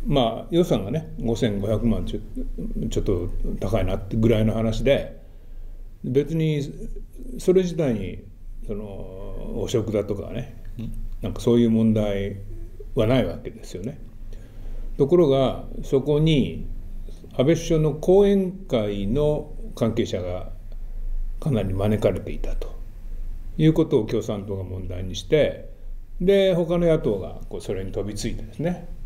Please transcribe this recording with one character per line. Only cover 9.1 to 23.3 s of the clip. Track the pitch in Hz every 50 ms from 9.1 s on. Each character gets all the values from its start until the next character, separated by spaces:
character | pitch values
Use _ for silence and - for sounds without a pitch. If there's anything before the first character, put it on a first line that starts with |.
| 95 95 101 101 - 117 107 - - 120
汚 | 98 -
職 | - 117 104 107
だ | 104 104 101
と | - 104
か | 98 - -
ね、 | 92 113 131 - - - - - - 113 110 110 - - - - - -
な | - 101
ん | 101
か | -
そ | - 123 117
う | 117
い | 120
う | 113
問 | 113 113 113 113 107
題 | 110 107 104 101 98 98 101 101 - - - - - - - - - - - -
は | 123 107
な | 113 131 127
い | 104
わ | 85 82 -
け | - -
で | - - -
す | - -
よ | 90
ね。 | 92 127 - - - - - - - - - - - - - - - - - - - - - -
と | 143
こ | 135 175
ろ | 180 170 139
が、 | 135 135 131 120 98 - - - - - -
そ | - 147 135
こ | 123 147 147 147
に | 156 160 156 135 104 82 80 80 - - - - - - - - - - - - - - -
安 | - 123
倍 | 147 170
首 | - - -
相 | 165 156
の | 156 156
後 | 151 151 - - 185 202 202
援 | 196 202 196 190 180
会 | 185 - - - 135 117 104 104 101 101 98
の | 101 120 143 147 151 151 147 - - - - - - -
関 | - 120 113 107
係 | 117 104
者 | - - 92
が | 90 90 90 90 - - - - - - - - - - - - - - - - - - - -
か | - 156
な | 135 107
り | 95 92
招 | 92 98 98 107 107 104
か | 113 104
れ | 92 92
て | - -
い | 76 73
た | - - -
と | - - - - - - - - - - - - - - -